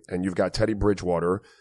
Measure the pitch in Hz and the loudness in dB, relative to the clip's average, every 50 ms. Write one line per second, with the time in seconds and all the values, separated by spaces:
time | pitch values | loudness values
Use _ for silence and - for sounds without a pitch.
0 | - - 95 90 92 95 87 92 98 90 - - 110 107 110 101 98 104 98 90 | -6 -8 -4 -4 -2 -2 0 0 0 0 0 0 0 0 0 2 2 2 2 2
1 | 87 90 87 82 85 87 95 104 - - - _ | 0 -2 0 2 2 2 0 0 -2 -8 -20 _